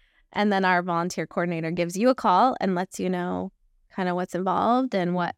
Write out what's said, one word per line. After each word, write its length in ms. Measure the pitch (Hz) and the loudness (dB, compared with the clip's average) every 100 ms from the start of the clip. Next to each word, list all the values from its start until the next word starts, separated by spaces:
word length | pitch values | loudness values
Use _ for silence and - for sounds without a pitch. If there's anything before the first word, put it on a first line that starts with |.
| _ _ _ | _ _ _
And 200 | - 208 | -2 2
then 120 | 196 | 2
our 180 | 185 180 | 4 2
volunteer 440 | 180 170 175 - 160 | 2 -2 -2 -4 -6
coordinator 440 | - 175 165 160 | -4 -2 -2 -2
gives 260 | 170 170 180 | -2 -2 0
you 120 | 247 | 2
a 40 | |
call 420 | 262 220 180 247 - | 2 4 4 4 2
and 140 | 196 | -2
lets 260 | 180 185 - | -2 -4 -4
you 80 | 185 | -4
know 440 | 180 180 180 185 - _ _ _ - | -2 -4 -6 -8 -12 _ _ _ -6
kinda 180 | 180 | -2
what's 200 | 175 180 175 | -2 -4 -4
involved 580 | 190 180 208 247 262 | -2 0 2 2 0
and 200 | 196 175 | -2 0
what 200 | 180 170 | 0 -2